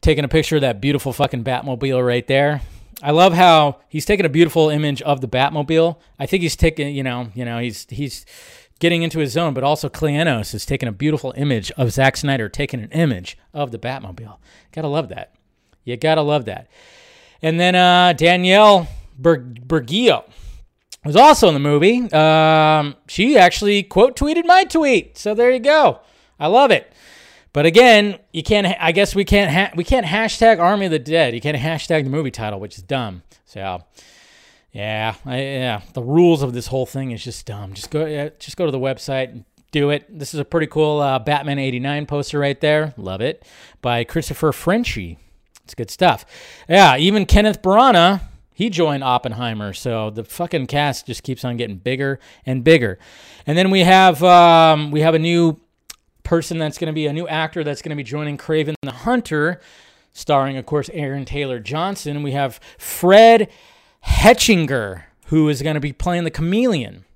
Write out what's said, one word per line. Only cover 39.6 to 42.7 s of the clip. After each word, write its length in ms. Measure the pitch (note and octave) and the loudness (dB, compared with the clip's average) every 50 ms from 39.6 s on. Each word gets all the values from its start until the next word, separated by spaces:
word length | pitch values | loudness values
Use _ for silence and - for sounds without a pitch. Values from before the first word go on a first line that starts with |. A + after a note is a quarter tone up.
| _ _ | _ _
do 180 | - D3+ C#3+ C#3+ | -2 -2 0 0
it. 160 | D3 D3 _ _ | -2 -2 _ _
This 260 | - D#3+ C#3+ - - | -18 -16 -16 -12 -10
is 40 | D3+ | -10
a 60 | C#3+ | -10
pretty 220 | _ - E3+ D#3 D3+ | _ -2 -4 -2 -2
cool, 320 | - D#3 D#3 D3+ D3+ D3 | -2 -2 0 0 0 -2
uh, 180 | C#3+ C#3 C3 C3 | -2 -2 -2 -2
Batman 400 | A#2 - D3 C#3+ C#3 D3 C#3+ C#3 | -2 -2 -4 -2 -2 -4 -6 -4
eighty-nine 480 | C3+ C3+ B2 B2 B2+ C#3 C#3+ D3 D3 | -4 -4 -6 -6 -6 -6 -6 -8 -8
poster 320 | - D3 C#3+ C#3 - - D3 | -6 -6 -8 -6 -6 -6 -4
right 240 | C#3+ C#3+ C#3 C#3 | -2 -2 -4 _
there. 320 | - D3+ | 0 0